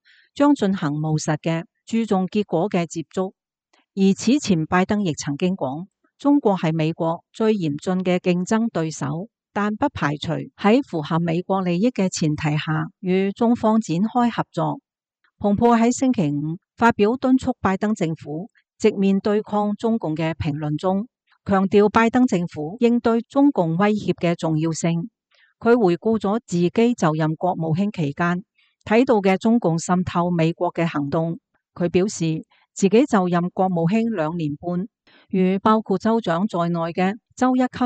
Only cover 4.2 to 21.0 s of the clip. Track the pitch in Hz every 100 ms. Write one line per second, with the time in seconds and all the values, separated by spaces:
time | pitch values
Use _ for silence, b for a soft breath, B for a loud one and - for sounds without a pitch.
4.2 | - 285 - 170 156 180 185 208 190 143
5.2 | 147 143 180 190 127 147 190 _ _ _
6.2 | 277 285 220 185 160 160 156 165 165 170
7.2 | _ - 220 220 156 147 190 185 180 180
8.2 | - 175 185 220 233 175 160 156 139 156
9.2 | 214 _ _ 208 208 214 285 - 147 151
10.2 | 165 143 143 - 202 247 269 165 147 170
11.2 | 170 165 180 190 180 175 240 233 185 -
12.2 | 156 151 156 151 - 156 165 - 185 185
13.2 | 196 - 233 240 220 220 - 165 220 247
14.2 | 240 202 - - 156 - _ _ _ _
15.2 | _ - 208 202 240 233 233 - 262 240
16.2 | 147 147 151 170 _ - 233 - 208 262
17.2 | 262 262 - - 196 190 214 220 165 160
18.2 | 147 156 220 _ _ - 214 202 196 196
19.2 | 220 208 208 208 208 208 226 226 160 156
20.2 | 160 165 156 143 151 151 185 196